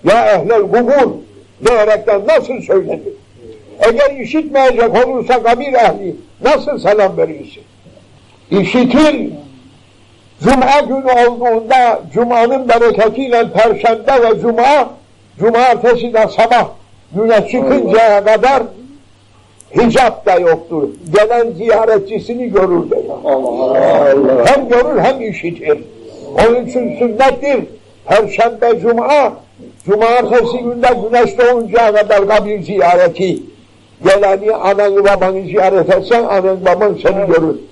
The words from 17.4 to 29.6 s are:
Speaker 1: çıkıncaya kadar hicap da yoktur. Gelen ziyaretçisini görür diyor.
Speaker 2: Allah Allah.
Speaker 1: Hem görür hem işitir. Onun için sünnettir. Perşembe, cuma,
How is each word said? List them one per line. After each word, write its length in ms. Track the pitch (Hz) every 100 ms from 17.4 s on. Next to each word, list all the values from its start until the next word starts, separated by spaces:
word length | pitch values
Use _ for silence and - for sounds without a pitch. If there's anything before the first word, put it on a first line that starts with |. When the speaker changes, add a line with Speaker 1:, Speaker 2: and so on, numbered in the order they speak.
| -
Speaker 1:
çıkıncaya 760 | - 269 - 233 220 226 202
kadar 400 | 202 214 247 269 226 - 254 - _ _ _ _ _ _ -
hicap 500 | - 240 254 240 -
da 80 | -
yoktur. 560 | 180 170 160 - 165 139 - 170
Gelen 380 | 190 214 240 233
ziyaretçisini 960 | 170 226 214 220 214 196 208 - 240 240
görür 400 | 190 185 170 -
diyor. 140 | - - -
Speaker 2:
Allah 380 | 151 135 127 120
Allah. 840 | 131 - 135 - 143 269 262 262
Speaker 1:
Hem 240 | 233 277 247
görür 300 | 240 247 254
hem 320 | 196 262 220
işitir. 520 | 180 175 165 156 147 - - - - -
Onun 380 | - 220 240
için 320 | 233 247 233 -
sünnettir. 680 | 240 214 269 240 277 254 - - _ _
Perşembe, 720 | - 196 214 - 233 226 240 208
cuma, 540 | 214 233 233 294 240 - _ _